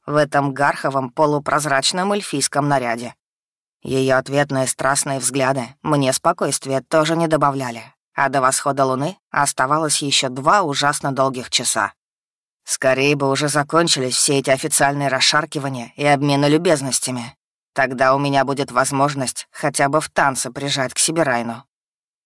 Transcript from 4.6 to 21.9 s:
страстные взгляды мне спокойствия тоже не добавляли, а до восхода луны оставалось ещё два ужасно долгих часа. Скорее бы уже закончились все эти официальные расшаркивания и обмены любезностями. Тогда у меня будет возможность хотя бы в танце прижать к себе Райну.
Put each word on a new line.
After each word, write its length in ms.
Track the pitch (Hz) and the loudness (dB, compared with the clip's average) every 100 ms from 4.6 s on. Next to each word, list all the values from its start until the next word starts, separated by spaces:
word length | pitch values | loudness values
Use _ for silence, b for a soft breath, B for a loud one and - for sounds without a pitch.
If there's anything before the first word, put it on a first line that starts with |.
| 127 | -2
страстные 500 | - 131 139 147 135 | -2 -2 0 -2 -4
взгляды 480 | 127 135 131 139 120 - | -4 0 0 0 -4 -8
мне 320 | 156 147 131 | -2 0 2
спокойствия 680 | 131 - - 170 - 135 135 | 0 0 0 -2 -4 -4 -4
тоже 340 | - 160 156 165 | 0 2 2 0
не 120 | 165 | 0
добавляли, 640 | 151 143 135 123 117 - _ _ | 2 2 0 -4 -8 -14 _ _
а 160 | - 139 | -2 0
до 100 | 135 | 2
восхода 460 | 127 131 143 135 135 | 2 2 0 0 0
луны 320 | 131 151 190 _ | 0 -4 -6 _
оставалось 720 | - 143 - 131 151 156 - | -2 -2 0 0 0 0 -2
ещё 260 | 143 - 131 | -2 -2 -2
два 320 | 127 147 202 | -2 2 2
ужасно 500 | 170 139 147 147 147 | 2 0 -2 -2 -2
долгих 380 | 131 135 127 117 | 0 0 -2 -6
часа. 440 | - 120 117 101 - _ _ _ _ _ _ | -4 -2 -2 -2 -6 _ _ _ _ _ _
Скорее 520 | - - 131 131 139 147 | -10 -2 2 2 2 2
бы 140 | 135 | 0
уже 200 | 135 147 | 0 0
закончились 640 | 147 143 160 170 147 127 120 | 0 2 2 2 0 -2 0
все 240 | - 139 | 0 2
эти 100 | 135 | 2
официальные 600 | 131 156 - 143 143 139 | 0 0 0 2 0 -2
расшаркивания 840 | 131 - 151 160 151 139 127 117 - | 0 2 0 0 -4 -6 -8 -10 -2
и 100 | 147 | 2
обмены 400 | 139 143 139 143 | 4 4 4 4
любезностями. 920 | 156 180 151 139 120 - 123 117 - _ _ _ | 4 4 0 0 -4 -4 -6 -8 -14 _ _ _
Тогда 420 | - 131 127 131 139 | -2 -2 2 2 4
у 40 | |
меня 260 | 143 139 131 | 2 2 2
будет 260 | 139 135 | 0 -2
возможность 760 | 120 131 139 143 143 123 - - | 0 0 2 0 0 -6 -6 -12
хотя 380 | - 151 - 139 | -6 -4 0 2
бы 100 | 151 | 2
в 100 | - | -2
танце 420 | - 147 131 127 | 0 0 0 -6
прижать 420 | 123 139 139 127 | -6 -4 -2 -4
к 60 | - | -2
себе 240 | - 160 | -2 0
Райну. 420 | 147 123 117 117 - _ _ | 0 0 -2 -8 -14 _ _